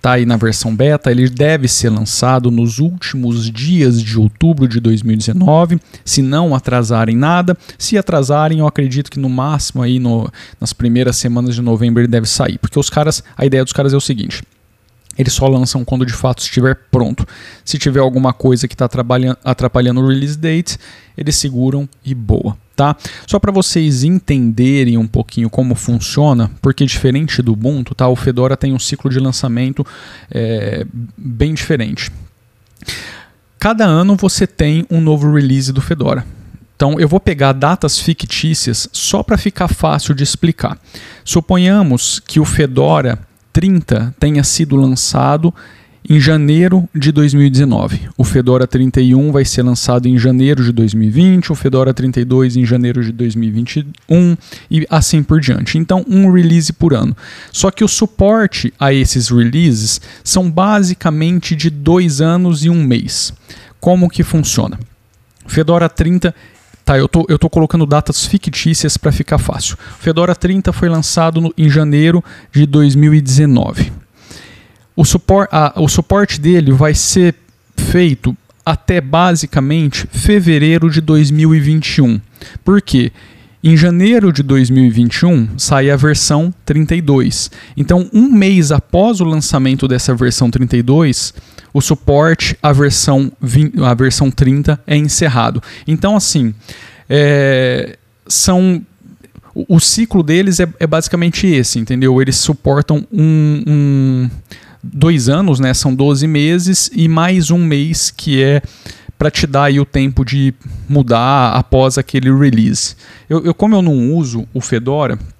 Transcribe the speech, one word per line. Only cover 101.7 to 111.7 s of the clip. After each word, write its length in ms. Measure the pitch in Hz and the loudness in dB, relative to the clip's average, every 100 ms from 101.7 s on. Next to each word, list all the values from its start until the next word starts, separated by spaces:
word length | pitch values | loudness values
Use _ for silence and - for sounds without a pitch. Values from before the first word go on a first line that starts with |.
| 123 | -4
entendeu? 420 | 110 127 131 127 | -4 0 2 2
Eles 160 | 135 131 | 2 0
suportam 680 | - 147 - 139 147 151 - | -2 -2 0 0 0 -2 -2
um, 520 | 214 156 156 151 147 - | 0 2 2 2 0 0
um, 640 | 147 143 139 135 127 127 - - - - - | 0 2 2 0 0 -4 -6 -18 -20 -20 -18
dois 460 | 127 143 160 160 120 | -14 0 2 2 2
anos, 320 | 147 190 131 | 2 2 2
né? 120 | 131 | 0
São 220 | 123 143 | 0 -2
doze 320 | 131 139 139 151 | 0 2 2 0
meses 640 | 151 151 175 180 185 - | 0 0 0 0 0 -2
e 140 | - 165 | 0 0
mais 440 | 160 175 185 151 | 2 2 0 2
um 80 | 175 | 0
mês 520 | 170 143 151 160 - | 2 0 -2 -4 -6
que 320 | - - 131 | -8 -4 0
é 180 | 135 143 - - - - - - | 2 0 -2 -20 -20 -20 -20 -4
pra 140 | 151 | -4
te 160 | - 147 | -2 -2
dar 180 | 139 | 0
aí 140 | 143 139 | 2 0
o 60 | |
tempo 400 | 139 139 135 131 | 0 -2 -2 -2
de 280 | 127 139 135 127 - - - | -2 0 -2 -2 -14 -16 -2
mudar 640 | 143 123 117 123 139 123 | 0 2 0 2 2 2
após 420 | 127 - | 0 0